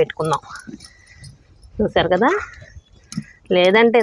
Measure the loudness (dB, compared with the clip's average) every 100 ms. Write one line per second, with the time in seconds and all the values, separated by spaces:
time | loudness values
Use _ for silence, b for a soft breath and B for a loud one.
0 | 0 -2 -4 -6 -8 -20 -18 -20 B B
1 | B B B -20 _ _ -14 -6 -2 0
2 | 0 0 0 -2 B B B B _ _
3 | B B B B -2 2 4 4 4 4